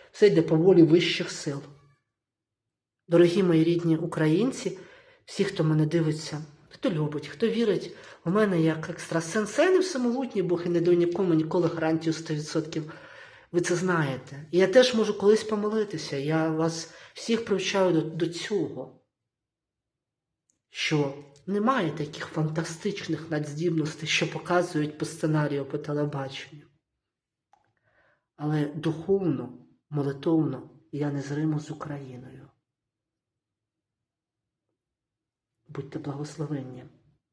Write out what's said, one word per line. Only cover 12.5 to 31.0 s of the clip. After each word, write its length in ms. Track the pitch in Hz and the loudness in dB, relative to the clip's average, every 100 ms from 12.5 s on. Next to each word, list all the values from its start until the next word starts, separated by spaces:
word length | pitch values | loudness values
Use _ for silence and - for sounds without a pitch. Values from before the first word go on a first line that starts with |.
| 165 156 160 151 - - - - - - | -4 -4 -6 -8 -12 -20 -20 -20 -20 -6
Ви 80 | 175 | -2
це 160 | 170 170 | 0 0
знаєте. 680 | 185 170 139 123 - - - | 2 2 0 -4 -10 -16 -2
І 80 | 175 | 2
я 80 | 190 | 6
теж 280 | 254 247 | 6 6
можу 240 | 220 208 208 | 4 0 2
колись 260 | 202 214 | 4 4
помилитися. 720 | - 208 208 220 202 151 - 139 | 2 -4 -2 -2 -4 -6 -8 -4
Я 320 | 147 160 160 | 0 0 0
вас 400 | 156 165 160 - - - | 0 -2 -2 -10 -16 -20
всіх 300 | - - 226 | -10 -2 -2
привчаю 480 | - 190 - 196 185 | 0 -2 0 2 2
до, 80 | 160 | 2
до 260 | 147 165 165 | 0 -4 -4
цього, 720 | - - 202 139 - - - _ _ _ _ _ _ _ _ _ _ _ _ _ _ _ _ _ | -4 -4 -4 -4 -8 -14 -18 _ _ _ _ _ _ _ _ _ _ _ _ _ _ _ _ _
що 440 | - - 156 139 139 - - - | -8 -2 0 -2 -6 -16 -16 -6
немає 420 | 202 226 269 160 | 0 0 2 0
таких 360 | 156 147 - - | -4 -8 -10 -8
фантастичних 1040 | 160 156 160 160 - 208 - - 156 - | -4 -2 -2 -6 -6 -6 -6 -6 -6 -4
надздібностей, 800 | 151 143 147 170 160 151 - 151 | -6 -4 -4 -2 -2 -2 -6 -4
що 240 | - 160 | -2 -2
показують 680 | 156 - 180 175 156 151 - | -4 0 0 0 -2 -4 -4
по 60 | |
сценарію, 600 | 151 - 160 151 147 139 | -8 -4 -2 0 0 -2
по 140 | 139 147 | -4 -8
телебаченню. 880 | 147 147 147 139 135 - - 151 - _ _ _ _ _ _ _ _ _ _ _ _ _ _ _ _ - | -6 -4 -4 -4 -8 -10 -14 -18 -20 _ _ _ _ _ _ _ _ _ _ _ _ _ _ _ _ -8
Але 300 | 151 151 147 | -2 0 -2
духовно, 1000 | 156 160 151 - 196 175 123 120 - - _ _ | -2 -4 -4 0 0 0 -2 -6 -14 -20 _ _
молитовно 800 | 147 139 139 170 160 139 127 - - _ | -4 -4 -2 0 2 2 -4 -12 -20 _
я 180 | 143 | -6